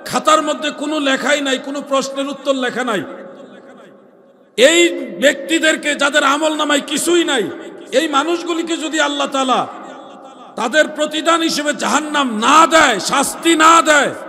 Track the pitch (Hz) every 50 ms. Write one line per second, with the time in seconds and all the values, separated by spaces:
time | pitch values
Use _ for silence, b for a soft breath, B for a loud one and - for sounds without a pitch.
0 | 285 - - 247 - 311 311 311 302 302 294 240 311 294 269 - 277 294 311 311
1 | 285 277 269 - 196 254 294 294 277 269 262 254 262 269 285 285 269 - 277 269
2 | 262 269 269 277 277 285 277 - - 285 277 262 254 240 - 220 254 247 214 180
3 | 127 - - - - - - - - - - - - - - - - - - -
4 | - - _ _ _ _ _ _ _ _ _ - 233 302 330 339 349 330 - -
5 | - 240 196 - 240 285 302 - - - 320 320 302 311 311 277 - 294 285 -
6 | 277 294 269 302 285 277 277 294 320 311 311 302 302 294 294 285 294 - 302 277
7 | - 330 349 349 330 311 285 247 196 139 107 - - - - - - - - 262
8 | 330 311 285 269 294 330 349 339 339 339 339 320 - - 330 277 294 311 277 311
9 | 294 285 285 285 277 269 277 269 262 262 240 196 143 - - - - - - -
10 | - - - - - - - - - - - - 220 240 247 311 302 - - 294
11 | 302 302 302 311 294 330 330 330 330 311 - 277 294 294 294 - - 208 220 285
12 | 302 302 294 294 277 247 220 208 226 247 294 311 320 - 330 320 302 269 220 190
13 | - - 247 277 269 - - - - 330 339 311 311 320 330 330 302 311 302 285
14 | 254 180 117 - -